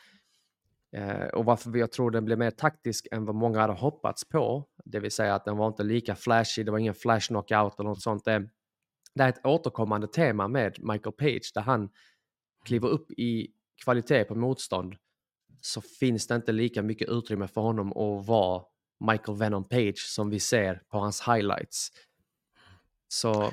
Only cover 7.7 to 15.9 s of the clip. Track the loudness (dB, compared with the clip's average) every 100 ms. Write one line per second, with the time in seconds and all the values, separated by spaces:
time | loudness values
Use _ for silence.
7.7 | 0 -6 -4 -2 -2 0 0 0 _ _
8.7 | _ _ _ _ 2 2 2 2 2 0
9.7 | -2 0 0 -2 2 2 2 0 0 -2
10.7 | -2 -4 -4 -4 -2 -2 0 -4 -4 0
11.7 | 0 0 -10 _ _ _ _ _ _ -2
12.7 | 0 2 0 -2 -4 -2 -2 -6 _ _
13.7 | _ 0 0 4 2 2 0 -2 -2 -2
14.7 | -4 -4 -12 _ _ _ _ _ -16 -10
15.7 | -10 -10